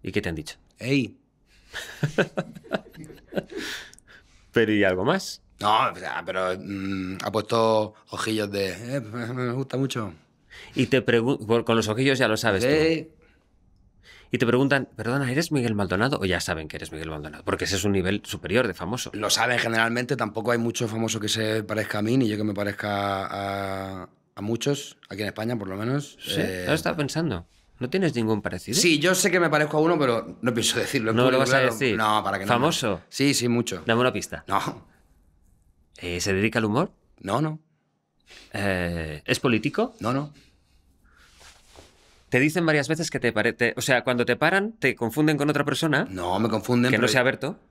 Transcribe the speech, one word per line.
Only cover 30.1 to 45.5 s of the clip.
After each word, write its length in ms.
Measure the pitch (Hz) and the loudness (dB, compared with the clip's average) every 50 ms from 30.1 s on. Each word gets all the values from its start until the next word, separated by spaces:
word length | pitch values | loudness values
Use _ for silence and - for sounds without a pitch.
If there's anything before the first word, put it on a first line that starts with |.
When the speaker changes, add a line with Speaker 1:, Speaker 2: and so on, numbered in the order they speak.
| 117 113 - - - - | 2 0 -2 -6 -12 -2
Speaker 2:
no 120 | - 123 117 | -2 0 0
pienso 260 | 113 107 - - 127 | 2 0 2 0 0
decirlo 320 | 98 - - 135 110 110 | -2 0 -2 0 0 2
en 60 | 110 | 4
Speaker 1:
¿No 60 | 113 123 | 4 4
lo 40 | 131 | 6
Speaker 2:
público, 100 | 131 131 | 6 4
Speaker 1:
vas 80 | 135 123 | 4 4
a 100 | 131 135 | 4 4
Speaker 2:
claro. 140 | 131 127 113 | 4 2 0
Speaker 1:
decir? 240 | 110 139 123 104 | 2 0 0 2
Speaker 2:
No, 240 | 95 110 107 107 107 98 | 2 2 2 2 2 2
¿para 160 | 98 98 98 | 0 -4 -2
qué 60 | 95 | 2
no? 40 | 101 | 2
Speaker 1:
¿Famoso? 520 | 120 120 131 160 180 - - 110 98 82 - _ | 2 4 4 2 0 0 -2 -2 -2 -4 -6 _
Speaker 2:
Sí, 240 | - - 135 143 135 | -2 2 2 2 2
sí, 140 | - 120 123 | 2 2 2
mucho. 340 | 120 120 113 - 95 87 - | 2 2 0 -2 -4 -6 0
Speaker 1:
Dame 140 | - 117 117 | 2 2 4
una 120 | 123 127 - | 4 2 2
pista. 300 | 104 87 - - 78 - | -2 -6 -6 -10 -12 -6
Speaker 2:
No. 400 | - 98 98 - - - - - - _ _ _ _ _ _ _ _ _ _ _ _ _ _ _ _ _ _ _ _ _ | -2 -2 0 0 -2 -8 -10 -16 -20 _ _ _ _ _ _ _ _ _ _ _ _ _ _ _ _ _ _ _ _ _
Speaker 1:
Eh, 220 | - - 90 87 87 | -12 -8 -6 -6 -4
¿se 120 | 85 101 95 | -2 0 2
dedica 260 | 95 101 113 110 120 | 2 2 2 2 2
al 60 | 110 | 0
humor? 260 | 107 104 127 175 196 _ _ _ _ _ _ | 2 2 0 0 -2 _ _ _ _ _ _
Speaker 2:
No, 220 | - 95 101 127 | -6 -2 0 0
no. 180 | 156 156 156 156 _ _ _ _ _ _ _ _ _ _ _ _ _ _ - - - - - | 0 -2 -4 -8 _ _ _ _ _ _ _ _ _ _ _ _ _ _ -20 -20 -20 -12 -8
Speaker 1:
Eh, 680 | - 101 101 95 90 90 85 85 85 80 78 76 76 - | -4 -2 -2 0 0 -2 -2 -2 -4 -6 -6 -8 -10 -4
¿es 140 | - 127 - | -4 -4 0
político? 520 | - 135 117 110 - 143 - - 220 - - - | 2 2 2 2 0 -2 -2 -2 -2 -2 -4 -6
Speaker 2:
No, 140 | - 113 127 | -4 -2 -2
no. 200 | 135 147 151 - - - _ _ _ _ _ _ _ _ _ _ _ _ _ _ _ - _ _ - - - - - _ _ - - - - _ _ _ _ _ _ _ _ | -2 -4 -6 -12 -20 -20 _ _ _ _ _ _ _ _ _ _ _ _ _ _ _ -20 _ _ -20 -20 -20 -20 -20 _ _ -20 -20 -20 -20 _ _ _ _ _ _ _ _
Speaker 1:
Te 100 | - 123 | 2 4
dicen 260 | 135 151 151 185 175 | 4 4 2 2 2
varias 220 | 160 151 151 139 | 4 4 2 2
veces 220 | 123 160 156 165 151 | 0 -2 -2 -2 -4
que 80 | - 131 | -4 0
te 120 | 120 120 - | 0 0 0
pare-, 200 | 104 104 - - | 0 -2 -2 -2
te, 200 | - 120 117 - | 0 0 0 0
o 40 | - | -2
sea, 220 | - - 131 120 - | 0 2 2 2 2
cuando 220 | 135 123 120 120 | 0 0 0 2
te 100 | 120 120 | 0 2
paran, 360 | 117 151 160 185 196 196 220 220 | 2 2 2 2 2 0 -2 -4
te 220 | _ - 131 117 | _ 0 0 0
confunden 420 | - 120 113 113 151 151 156 156 | 2 -2 -2 2 4 4 4 4
con 120 | 135 143 | 2 2
otra 140 | 147 | 0